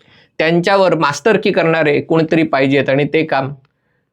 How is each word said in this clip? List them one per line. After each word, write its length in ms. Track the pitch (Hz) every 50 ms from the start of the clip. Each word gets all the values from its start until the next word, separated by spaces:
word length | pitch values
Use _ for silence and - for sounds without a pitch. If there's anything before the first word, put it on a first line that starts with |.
| _ _ _ _ _ _ _ -
त्यांच्यावर 560 | 156 160 170 175 175 208 196 196 190 180 170
मास्तरकी 560 | 160 156 143 143 - - 226 208 185 - 202 165
करणारे 480 | 185 165 165 160 160 156 151 147 135
कोणीतरी 420 | 135 - 165 160 160 160 175 165 156
पाहिजेत 460 | 156 - 135 139 135 139 139 131 139
आणि 160 | 135 143 147 143 151
ते 100 | 160 156
काम 280 | 156 147 135 131 135 147 - _ _ _ _ _ _ _ _ _ _